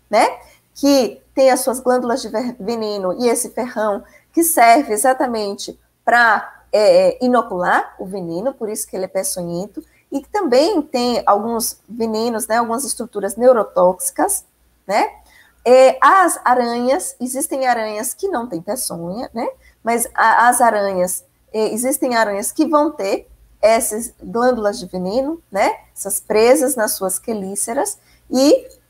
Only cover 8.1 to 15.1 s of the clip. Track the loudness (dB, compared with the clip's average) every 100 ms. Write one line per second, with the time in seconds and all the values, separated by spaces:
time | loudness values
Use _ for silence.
8.1 | -10 -8 -6 -6 -6 -8 -8 -8 -8 -6
9.1 | -6 -6 -6 -6 -6 -8 -12 -18 _ _
10.1 | -10 -6 -4 2 2 4 0 -2 -4 -2
11.1 | -2 0 0 0 -4 -6 -10 _ -6 -4
12.1 | -2 -4 -4 -2 -2 -2 -4 -6 -8 -10
13.1 | -8 -8 2 4 4 2 2 2 2 -6
14.1 | -2 -2 -4 _ _ _ _ -4 -2 -2